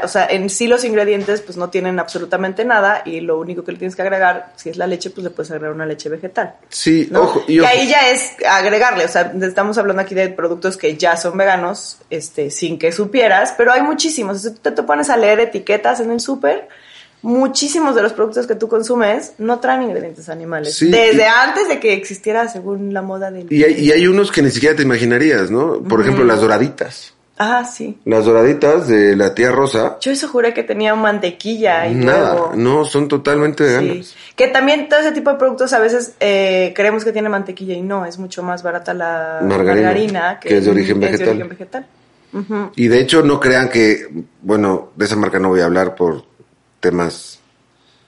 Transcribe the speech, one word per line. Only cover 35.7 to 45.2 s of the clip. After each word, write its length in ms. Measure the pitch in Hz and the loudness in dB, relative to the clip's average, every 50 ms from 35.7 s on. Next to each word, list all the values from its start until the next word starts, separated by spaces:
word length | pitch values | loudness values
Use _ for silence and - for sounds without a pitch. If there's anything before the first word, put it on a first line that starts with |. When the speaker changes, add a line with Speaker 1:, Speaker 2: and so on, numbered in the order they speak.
| 262 | 2
Speaker 1:
a 60 | 226 | 2
veces, 340 | 220 226 233 247 233 233 - - | 2 2 0 -2 -4 -6 -6 -2
eh, 520 | - 202 196 196 196 190 185 185 185 175 180 | 0 0 2 2 2 2 2 2 0 0 0
creemos 280 | - 202 214 214 220 220 | 0 0 0 0 0 -2
que 60 | 226 | -2
tiene 180 | 202 214 214 214 | -2 -2 -2 -2
mantequilla 460 | 208 196 196 190 185 185 190 190 180 | -4 -4 -6 -8 -12 -12 -10 -8 -8
y 80 | 175 180 | -6 -6
no, 200 | 196 202 196 180 | -6 -6 -6 -6
es 140 | 170 170 | -8 -10
mucho 240 | 185 185 185 - 185 | -12 -14 -12 -10 -10
más 220 | 180 180 180 170 175 | -8 -8 -6 -6 -6
barata 320 | 175 170 175 175 180 180 | -6 -6 -6 -6 -8 -6
la 460 | 180 170 165 165 160 160 160 160 160 - | -6 -4 -4 -4 -4 -6 -6 -6 -4 -2
Speaker 2:
Margarina, 440 | 98 98 95 92 95 98 107 110 - | -2 0 0 2 2 2 2 2 2
Speaker 1:
margarina, 500 | - 208 220 214 196 175 165 180 202 - | 2 0 -2 -2 -2 -2 -2 -4 -4 -4
Speaker 2:
que 180 | - - 107 | -2 0 2
es 80 | 101 95 | 2 4
de 60 | 104 | 4
origen 240 | 98 98 92 95 104 | 2 2 2 0 0
Speaker 1:
es 40 | 101 | 0
de 40 | 98 | 0
Speaker 2:
vegetal. 200 | 98 95 - 92 113 | 0 0 0 0 0
Speaker 1:
origen 200 | 110 104 90 87 | 0 -2 -4 -10
vegetal. 360 | 92 - 185 - - 269 277 _ _ _ _ _ _ _ _ _ - | -14 -16 -14 -12 -12 -12 -12 _ _ _ _ _ _ _ _ _ -12
Ujú. 380 | 202 190 - 214 202 202 - - | -10 -8 -6 -6 -6 -8 -6 -2
Speaker 2:
Y 120 | - 120 | 0 2
de 120 | 117 120 123 | 4 4 4
hecho 220 | 135 135 165 160 | 4 4 4 4
no 180 | 151 143 143 - | 4 4 2 2
crean 300 | 120 123 127 127 131 117 | 2 2 2 2 0 0
que, 380 | - 113 110 107 104 - - - 76 82 85 - _ _ | 2 4 4 4 2 0 -4 -10 -12 -14 -14 -14 _ _
bueno, 480 | - 95 107 107 104 98 92 - - - _ | -4 -2 0 2 2 2 0 -2 -4 -8 _
de 100 | 80 104 | -4 -2
esa 100 | 104 107 | -2 0
marca 220 | 104 | -2